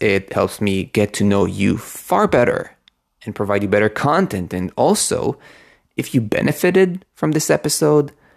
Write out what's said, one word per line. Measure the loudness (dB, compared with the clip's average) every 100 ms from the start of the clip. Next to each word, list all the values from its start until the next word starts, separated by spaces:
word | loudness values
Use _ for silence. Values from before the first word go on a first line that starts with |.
it | 0 0 -2
helps | -2 -2 -2
me | -2 -2
get | -2 -2 -2
to | 0
know | 2 2 0
you | 0 0 -2
far | -6 -14 -2 0 2
better | 2 2 0 -6 _ _ _ _ _
and | -12
provide | -6 -2 0
you | 2
better | 2 2
content. | 0 0 0 0 -4 -6
And | -6 -6 0
also, | 2 2 -2 -2 -4 -6 -14 -20 _ _ _ -10
if | -2
you | -2
benefited | 0 -2 -2 0 2 4 2 0 _
from | -6 -2
this | -2 0
episode, | 0 0 0 4 4 2 _ _